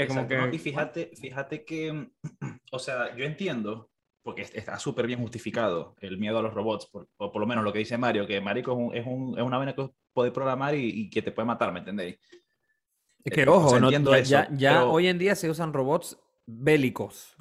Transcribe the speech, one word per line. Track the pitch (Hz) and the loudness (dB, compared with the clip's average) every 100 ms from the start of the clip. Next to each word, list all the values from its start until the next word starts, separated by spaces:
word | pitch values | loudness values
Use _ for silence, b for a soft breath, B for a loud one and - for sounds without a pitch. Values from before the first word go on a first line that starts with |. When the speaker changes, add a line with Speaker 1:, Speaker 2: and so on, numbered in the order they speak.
Speaker 1:
es | 139 | 0
como | 135 | -2
Speaker 2:
Exacto, | 127 131 | -2 -2
Speaker 1:
que | 127 | -2
Speaker 2:
¿no? | |
Y | 160 | -2
fíjate, | 156 143 151 170 - - | -6 -4 -4 -6 -10 -12
fíjate | 135 135 139 151 | -12 -10 -8 -10
que, | - 160 156 151 135 _ | -10 -8 -6 -8 -10 _
<clears throat> | 151 - 135 - _ | -16 -12 -12 -12 _
o | 127 | -10
sea, | - 127 117 117 | -8 -6 -6 -6
yo | |
entiendo, | 139 151 190 127 104 113 - _ _ _ | -8 -4 -6 -4 -6 -8 -14 _ _ _
porque | - 104 | -14 -12
es-, | 101 | -12
está | - - 98 | -12 -10 -8
súper | - 123 117 | -6 -4 -4
bien | 123 | -4
justificado | 117 113 - 110 110 85 76 _ | -6 -8 -6 -2 0 -2 -6 _
el | 98 92 | -10 -6
miedo | 104 113 | -2 -2
a | |
los | 110 | -2
robots, | 104 107 104 - | -2 -4 -4 -8
por, | 101 85 _ | -18 -20 _
o | 101 | -8
por | 107 | -4
lo | 107 | -2
menos | 120 | 0
lo | 104 | -2
que | 104 | -2
dice | 107 117 | -4 -2
Mario, | 123 107 98 | 0 0 0
que | 98 | -2
marico | 98 110 127 | -2 -4 -2
es | 123 | -4
un, | 120 120 | -4 -6
es | 120 | -6
un, | 127 131 - | -6 -6 -4
es | |
una | 120 123 | -2 -2
vaina | 135 | -4
que | 139 135 - _ | -6 -8 -12 _
puede | - 123 | -2 0
programar | - 135 127 139 | 0 -2 -2 -2
y, | 151 120 | -2 -2
y | 107 104 | -4 -4
que | 110 | -4
te | 104 | -4
puede | - 113 | -4 -4
matar, | 113 107 | -2 -2
¿me | 90 | -4
entendéis? | 92 101 90 - b b b b b b _ _ _ _ | -8 -8 -8 -10 b b b b b b _ _ _ _
Speaker 3:
Es | - | -4
que, | 156 | 4
Speaker 2:
Eh, | 135 | 8
o | |
Speaker 3:
ojo, | 180 151 | 8 8
Speaker 2:
sea, | 123 | 8
Speaker 3:
no, | 131 | 6
Speaker 2:
entiendo | 143 139 | 6 6
Speaker 3:
ya, | 131 | 6
Speaker 2:
eso, | 131 | 6
Speaker 3:
ya, | 139 - | 4 4
ya | 139 135 156 | 2 4 6
Speaker 2:
pero | 127 | 6
Speaker 3:
hoy | 156 180 | 4 4
en | 175 | 2
día | 185 | 0
se | 185 165 | 0 0
usan | 160 165 | -2 -2
robots | 143 131 170 - - _ _ - | 0 0 0 -2 -14 _ _ -18
bélicos, | 113 139 151 127 - 101 - - _ | -2 4 6 4 0 -6 -10 -20 _